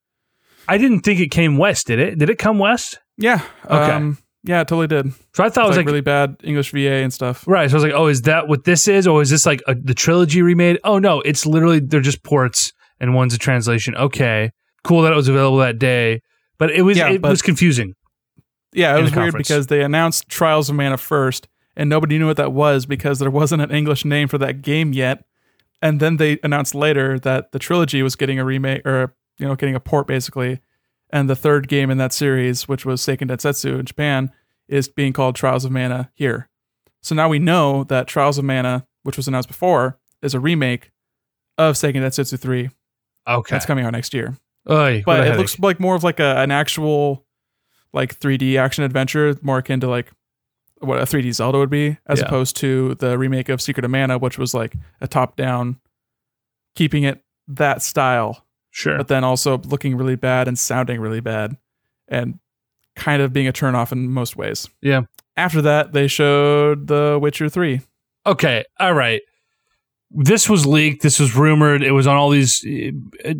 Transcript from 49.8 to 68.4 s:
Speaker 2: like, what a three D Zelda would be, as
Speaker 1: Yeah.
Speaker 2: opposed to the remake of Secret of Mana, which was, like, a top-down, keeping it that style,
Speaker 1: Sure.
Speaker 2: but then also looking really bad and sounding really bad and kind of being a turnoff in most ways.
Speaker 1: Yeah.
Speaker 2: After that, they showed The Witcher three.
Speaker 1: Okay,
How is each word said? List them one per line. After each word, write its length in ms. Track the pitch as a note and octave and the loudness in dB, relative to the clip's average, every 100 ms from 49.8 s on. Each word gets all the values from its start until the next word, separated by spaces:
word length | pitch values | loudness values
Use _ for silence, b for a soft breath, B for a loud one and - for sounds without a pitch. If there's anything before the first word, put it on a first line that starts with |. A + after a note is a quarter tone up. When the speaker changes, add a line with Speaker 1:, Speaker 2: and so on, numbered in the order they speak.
| B2+ | -2
Speaker 2:
like, 240 | B2 A#2+ _ _ _ _ _ _ _ | -4 -6 _ _ _ _ _ _ _
what 240 | C3+ B2+ | -4 -4
a 60 | B2+ | -2
three 160 | D3 | -2
D 80 | B2 | -2
Zelda 260 | A2+ A#2 C#3 | -2 0 0
would 140 | C#3 | 0
be, 260 | D3 D3 D3+ - | 0 -2 -4 -4
as 140 | C3+ | -2
Speaker 1:
Yeah. 60 | A#2+ | 0
Speaker 2:
opposed 300 | C#3 C3 - | -2 -2 -2
to 360 | C#3 C3 C3 B2+ | -2 0 -2 -2
the 220 | B2+ B2 | -2 -2
remake 320 | C3 C3 B2+ | -2 -2 -4
of 120 | B2+ | -4
Secret 220 | - C#3+ | -4 -6
of 60 | B2+ | -2
Mana, 300 | C3+ C3+ B2+ | 0 0 -2
which 180 | B2+ - | -2 -4
was, 160 | B2+ | -4
like, 220 | B2 A2+ - B B | -4 -6 -8 B B
a 60 | C3+ | -6
top-down, 720 | C#3 B2+ - C3 B2 B2 B2+ _ _ _ _ _ _ _ _ _ - | -2 -2 -2 -4 -2 -4 -8 _ _ _ _ _ _ _ _ _ -2
keeping 260 | D3+ D3 | 0 2
it 200 | C#3+ C#3 _ _ - | -2 -4 _ _ -14
that 340 | C3+ D3 C3+ | -2 -2 0
style, 640 | - - C3 B2 A2 A#2 _ _ _ | -4 -2 0 0 -2 -8 _ _ _
Speaker 1:
Sure. 260 | - D3+ D3 | -8 -4 -4
Speaker 2:
but 100 | C#3 | -2
then 160 | C3+ | -2
also 340 | B2+ B2+ C#3+ C3 | 0 0 -2 -2
looking 400 | C3+ C#3 C#3 B2+ | -4 -6 -4 -2
really 180 | C3 B2+ | -2 -2
bad 320 | B2+ B2+ B2+ | -2 0 -2
and 120 | B2 | -4
sounding 420 | - B2+ B2 A#2+ | -4 -2 -4 -4
really 200 | A2 A2+ | -6 -6
bad 360 | A#2 A2 G#2+ C3+ _ _ _ _ _ | -6 -6 -6 -10 _ _ _ _ _
and 300 | C3 B2 - _ _ _ _ _ - | -6 -6 -10 _ _ _ _ _ -10
kind 260 | - D3 | -2 0
of 120 | C#3 | 0
being 140 | C3+ C3 | 0 -2
a 60 | |
turnoff 380 | B2+ C#3 B2 A#2 | -2 -2 -2 -2
in 200 | B2+ B2+ | -4 -4
most 240 | C3 A#2+ - | -4 -6 -8
ways. 340 | G2+ G#2+ - _ | -8 -8 -12 _
Speaker 1:
Yeah. 200 | C3+ C3+ A#2+ _ _ - | 0 0 -2 _ _ -4
Speaker 2:
After 260 | F3 D#3 | -2 0
that, 300 | D3 D3+ D3 | 2 2 0
they 140 | C#3+ C#3 | 0 0
showed 800 | - C#3+ C#3+ D3 D3 D3 D3 C#3+ | 2 2 4 4 4 2 0 -2
The 300 | D3 D3 D3 | 0 2 0
Witcher 300 | D3 - D3+ | -2 -2 -4
three. 320 | F3+ E3+ C3 - _ _ _ - | -2 -2 -2 -6 _ _ _ -2
Speaker 1:
Okay, 380 | E3 | 0